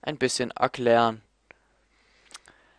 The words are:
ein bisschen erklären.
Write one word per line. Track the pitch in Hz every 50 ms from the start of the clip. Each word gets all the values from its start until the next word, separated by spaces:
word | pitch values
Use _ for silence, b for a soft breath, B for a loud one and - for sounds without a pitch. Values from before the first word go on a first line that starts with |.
ein | - - 151 135
bisschen | 131 127 - - 127 -
erklären. | - - 127 131 - - 123 120 117 117 117 117 113 110 - _ _ _ _ b b b b b b b b b b b b b b b b b b b b b b b b b b